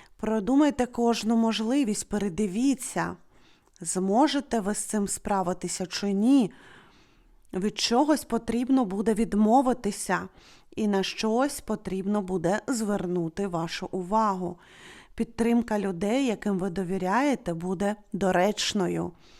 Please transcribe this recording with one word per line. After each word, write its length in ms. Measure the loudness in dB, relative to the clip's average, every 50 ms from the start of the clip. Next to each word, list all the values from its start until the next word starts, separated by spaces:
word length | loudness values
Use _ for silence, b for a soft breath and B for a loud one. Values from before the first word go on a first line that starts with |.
| B B -14
продумайте 720 | -8 -4 -2 -2 0 0 2 4 6 6 4 4 2 -2
кожну 500 | -2 -2 0 2 2 2 2 0 2 2
можливість, 720 | 4 2 2 2 0 0 0 0 2 2 0 -2 -4 -4 -4
передивіться, 1080 | -4 -2 -2 -2 -2 -2 -2 -2 0 2 2 2 2 0 -2 -6 -4 -4 -4 -4 -6 -10 -16 b b b b b b b b b _ -10
зможете 800 | -8 -4 -2 0 0 2 4 4 4 4 2 0 -2 -2 -2 -2
ви 140 | 0 -2 -2
з 40 | -4
цим 300 | -4 -2 -2 -2 -2 -2
справитися 800 | -4 -6 -4 -2 0 0 0 0 -2 -4 -4 -6 -6 -6 -6
чи 260 | -6 -6 -4 -2 0 0
ні. 400 | 2 4 6 6 6 4 2 B B B B B B B B B B B B B B B B B B _ -10 -6
Від 260 | -4 -4 -2 -2 -2
чогось 460 | 0 2 2 4 4 4 2 0 0
потрібно 600 | -2 -4 -4 -2 -2 -2 -2 0 2 2 2 2
буде 300 | 0 -2 -2 0 0 0
відмовитися, 1120 | 0 0 0 2 2 4 6 6 6 6 4 0 0 -2 -4 -4 -4 -4 -2 -2 -2 -4 -6 b b b b b b b b -6
і 120 | -2 0 0
на 140 | 2 0 0
щось 580 | -2 -4 -4 -2 0 0 0 0 0 -2 -6
потрібно 640 | -8 -6 -6 -6 -6 -6 -6 -4 -2 -2 -2 -2 -2
буде 380 | -2 -2 -2 0 0 0 0 0
звернути 800 | -2 -2 -2 -2 -2 -2 -2 -2 -2 -2 -2 -2 -2 -4 -4 -4
вашу 420 | -4 -2 -4 -4 -4 -6 -8 -8 -6 -6
увагу. 680 | -6 -4 -2 0 2 2 2 0 -2 -4 -8 -8 B B B B B B B B B B B -8
Підтримка 640 | -6 -6 -4 -2 0 2 2 2 2 2 0 -2 -2
людей, 480 | -2 -2 -4 -2 -2 0 0 2 0
яким 320 | 0 -2 -2 -2 -2 -2 -2
ви 120 | -2 -4
довіряєте, 840 | -4 -4 -4 -4 -4 -4 -2 0 0 2 2 2 0 -2 -2 -6 -6
буде 420 | -4 -4 -4 -4 -2 -2 -2 -4 -6 -8 _ -6
доречною. 1000 | -2 0 2 4 4 4 2 2 0 -2 -2 0 0 0 0 0 -2 -4 -6 b b b b b b